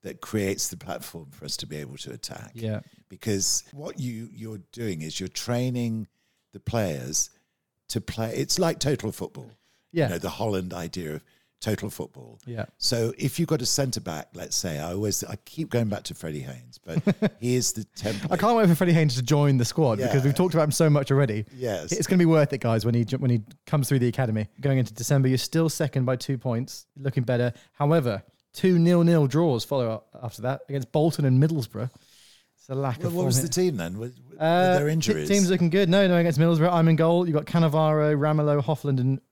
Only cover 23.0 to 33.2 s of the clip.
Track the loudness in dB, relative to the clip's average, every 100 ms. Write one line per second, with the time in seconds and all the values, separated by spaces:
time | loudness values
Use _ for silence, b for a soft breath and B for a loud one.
23 | 0 0 0 0 -2 -20 -2 -2 2 2
24 | 0 0 -2 -2 -4 _ 0 0 0 -4
25 | 0 2 4 2 0 0 0 0 -2 -2
26 | -2 -2 -4 -6 -2 -4 -4 -12 -20 -8
27 | -4 -2 0 2 0 -2 b _ 2 2
28 | 2 -4 -8 _ _ -2 2 4 6 6
29 | 6 4 4 2 2 0 -2 -2 -2 -4
30 | _ -12 -12 -6 -6 -6 -6 -8 -2 2
31 | 2 2 4 4 4 2 -6 -6 -10 -10
32 | b b b b b _ _ -4 -4 -4
33 | -4 -2